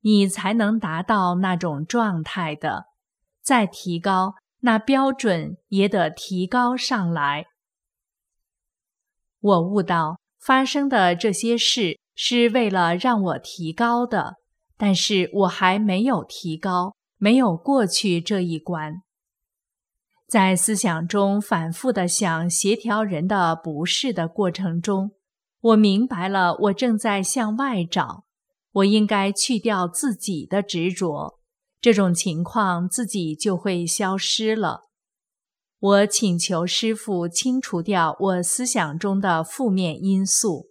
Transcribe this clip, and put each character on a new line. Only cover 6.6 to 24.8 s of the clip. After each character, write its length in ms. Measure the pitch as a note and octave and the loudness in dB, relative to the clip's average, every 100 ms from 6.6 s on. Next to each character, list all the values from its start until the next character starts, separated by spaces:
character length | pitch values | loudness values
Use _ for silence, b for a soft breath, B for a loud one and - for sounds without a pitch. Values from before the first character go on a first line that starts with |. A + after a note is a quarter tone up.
| B3 B3 | 0 -2
上 340 | - B3 F3 | -4 -2 -2
来。” 360 | E3 C#3+ C#3+ - _ _ _ _ _ _ _ _ _ _ _ _ _ _ _ _ _ _ _ | -2 -2 -4 -8 _ _ _ _ _ _ _ _ _ _ _ _ _ _ _ _ _ _ _
我 200 | G3+ F#3 | 2 2
悟 200 | E3 G3+ | 2 -2
到， 380 | F3 F3 D#3 E3+ _ _ | 0 -2 -2 -6 _ _
发 240 | - C4 | 0 2
生 240 | C4+ D4 C#4 | 2 0 0
的 260 | C4 F#3 | 2 2
这 180 | F3 A3+ | 2 -2
些 240 | F#3+ A3+ A#3 | -2 -2 0
事 420 | - - F#3+ D3 _ | 0 0 -2 -2 _
是 340 | - - A#3+ A#3 | -8 -2 2 4
为 200 | A#3 A3 | 4 0
了 280 | F#3+ E3+ F3 | 2 2 2
让 260 | B3+ A#3 | 0 0
我 160 | F#3 C#3 | 0 -2
提 340 | - - E3 | -6 -10 -8
高 320 | E3 A#3 A#3+ | -2 0 0
的， 300 | A#3+ G#3+ - - _ _ _ _ | 0 -2 -4 -10 _ _ _ _
但 160 | G3+ | 0
是 380 | F#3 - G3+ F3+ | 2 2 0 0
我 140 | G3+ F#3+ | 2 0
还 320 | - F#3 G3 | 2 2 2
没 240 | G#3+ F#3 | 0 2
有 220 | A#3+ A3 | 2 0
提 320 | - - F3+ D#3+ | -4 -10 -8 -6
高， 400 | G3 F3+ F#3 - _ _ | -2 -2 -2 -8 _ _
没 200 | G3+ B3 | 4 4
有 200 | B3 E3 | 4 0
过 300 | - C#4 G3+ | 0 2 2
去 340 | - G#3 E3+ | 0 0 0
这 200 | E3+ G#3 | 0 -2
一 180 | F3+ E3 | -2 -4
关。 440 | - F3 D3+ E3 _ _ _ _ _ _ _ _ _ _ _ _ _ | -6 -6 -6 -10 _ _ _ _ _ _ _ _ _ _ _ _ _
在 260 | A#3 F#3+ | 2 4
思 220 | F#3 - G#3 | 2 0 0
想 320 | F#3+ D#3+ E3+ | 0 -2 -2
中 320 | G#3 G3 G3+ | 0 2 2
反 320 | G#3 F3+ E3 | 0 -2 -2
复 180 | E3 C4 | -4 -2
地 160 | G#3 F3 | 0 0
想 440 | - F#3+ D#3+ F3 | 0 0 0 -2
协 260 | - G3 A3+ | 0 0 0
调 260 | A3+ G#3+ | 0 -2
人 240 | G#3+ E3+ F3 | -2 -2 0
的 300 | G3+ F3 E3 | 2 2 0
不 300 | E3 D3 F3 | -4 -6 -4
是 260 | - C4+ | -2 -2
的 160 | F#3+ E3 | -2 -4
过 220 | - G3 | -2 -2
程 280 | E3+ F#3+ | -2 -4
中， 340 | E3+ | -4